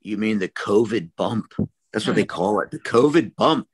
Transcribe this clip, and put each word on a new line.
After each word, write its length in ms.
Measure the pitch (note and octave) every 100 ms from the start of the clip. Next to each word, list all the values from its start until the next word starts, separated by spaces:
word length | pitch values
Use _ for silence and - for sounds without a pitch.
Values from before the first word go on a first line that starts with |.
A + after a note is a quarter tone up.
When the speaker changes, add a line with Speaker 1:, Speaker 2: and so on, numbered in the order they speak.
Speaker 1:
You 160 | F#2+ G#2
mean 220 | A2 G#2+
the 80 | F#2
covid 640 | - - G2+ A2+ G#2+ E2 -
bump? 360 | F#2+ A2+ - - - _ _
That's 160 | A2 B2+
what 80 | A2
they 60 |
Speaker 2:
Right. 80 | F#2+
Speaker 1:
call 320 | - F#2 G#2
it, 100 | -
the 80 | -
covid 560 | - A2+ C#3+ D#3+ A2 -
bump. 320 | - D3+ -